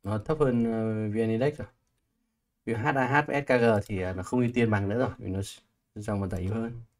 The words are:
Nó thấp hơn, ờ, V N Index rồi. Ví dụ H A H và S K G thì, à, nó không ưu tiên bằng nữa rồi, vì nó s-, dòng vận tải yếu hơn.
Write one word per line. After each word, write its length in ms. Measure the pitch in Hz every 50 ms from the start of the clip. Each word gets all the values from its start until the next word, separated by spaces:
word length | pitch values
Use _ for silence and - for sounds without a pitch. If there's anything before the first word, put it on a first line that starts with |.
Nó 160 | _ 98 107 107
thấp 200 | - - 156 151
hơn, 240 | 147 131 120 117 117
ờ, 440 | 117 113 113 110 110 110 110 110 107
V 80 | 104 110 113
N 40 | 113
Index 280 | 113 113 127 - 123 -
rồi. 100 | - - _ _ _ _ _ _ _ _ _ _ _ _ _ _ _ _ _ _ _
Ví 80 | -
dụ 60 | 113 110
H 80 | 113
A 200 | 151 139 135 127
H 200 | 127 139 147 143
và 140 | - - 139
S 40 | -
K 160 | - 127 123
G 40 | 117 117 110 101 -
thì, 160 | - 107 92
à, 100 | 92 92
nó 100 | 92 92
không 180 | 90 - - 123
ưu 100 | 123 117 120
tiên 160 | 123 117 110
bằng 180 | 107 101 101 98
nữa 100 | 104 120
rồi, 120 | 131 107 90 -
vì 120 | - 92
nó 80 | 92 98
s-, 220 | 101 - - - _ _ _ _ _ _ _
dòng 260 | 107 104 110 104 98
vận 100 | 98 92
tải 100 | 95 90
yếu 140 | 90 95 -
hơn. 180 | 113 113 117 123 117 - _ _